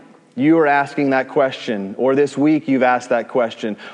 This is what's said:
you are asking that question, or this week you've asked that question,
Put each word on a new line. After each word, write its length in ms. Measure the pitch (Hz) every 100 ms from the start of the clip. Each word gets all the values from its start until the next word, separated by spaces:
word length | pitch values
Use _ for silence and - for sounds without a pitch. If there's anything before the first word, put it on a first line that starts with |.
| - - _ -
you 220 | 143 165
are 80 | 147
asking 440 | 143 139 - 143
that 180 | 131 131
question, 680 | 156 135 127 - 107 98 107
or 180 | 127
this 220 | 135 143 -
week 320 | 151 156 -
you've 140 | 135
asked 260 | 123 123 -
that 180 | 120 107
question, 480 | 131 113 107 113 101 -